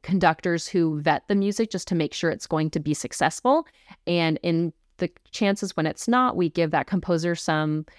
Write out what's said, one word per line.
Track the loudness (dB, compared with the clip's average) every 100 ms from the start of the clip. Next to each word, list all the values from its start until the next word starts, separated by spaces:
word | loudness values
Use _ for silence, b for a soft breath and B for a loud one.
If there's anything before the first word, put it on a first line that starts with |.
conductors | -2 2 4 2 0 -2 0
who | 0 2 2
vet | 0 0 0
the |
music | 0 2 0 -2
just | -4 -2
to |
make | -2 -2
sure | -2 -2
it's | -2 -2
going | -2 0
to | -2
be | -2
successful. | -4 -6 -2 -2 0 2 2 B B B B -2
And | 0 2 0
in | 0 0 -2 -6 _ -6
the | -6 -6 _
chances | -2 0 0 -4 -2
when | -4
it's | -2 0
not, | 2 2 0
we | 0
give | 0 0
that | 0 0
composer | -2 0 0 0 -2
some | 0 0 0 -2 -6